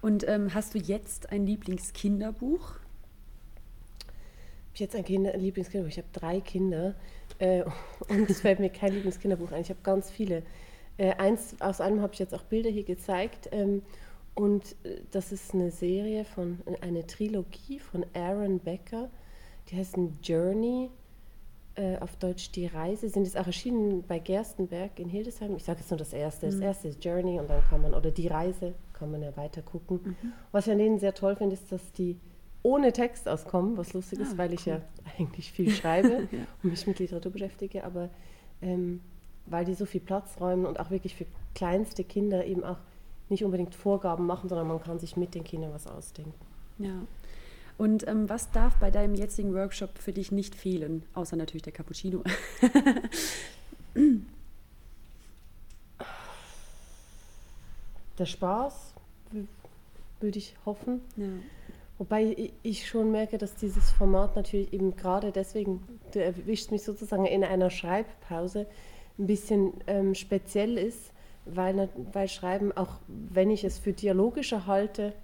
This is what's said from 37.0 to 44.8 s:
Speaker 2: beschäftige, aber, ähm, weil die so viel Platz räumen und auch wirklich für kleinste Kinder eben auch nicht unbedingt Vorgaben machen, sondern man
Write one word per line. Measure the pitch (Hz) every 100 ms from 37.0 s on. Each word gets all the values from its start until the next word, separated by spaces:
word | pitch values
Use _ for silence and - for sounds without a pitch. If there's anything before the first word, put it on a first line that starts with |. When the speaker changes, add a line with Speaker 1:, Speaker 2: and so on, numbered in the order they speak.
| 180 175 185
Speaker 2:
beschäftige, | 196 190 - 196 196
aber, | - 180 175 - - - - -
ähm, | 185 180 180 175 - - - - -
weil | 170 175
die | 180
so | 196
viel | 185
Platz | - 190 196 -
räumen | 180 180 185
und | -
auch | -
wirklich | 190 185 -
für | 165 - -
kleinste | - 180 185 214 -
Kinder | 180 - 208 185 -
eben | 180
auch | - 180 - - - - -
nicht | 196
unbedingt | 208 185 175 -
Vorgaben | 202 196 190 170 175
machen, | 180 185
sondern | 175 165
man | 160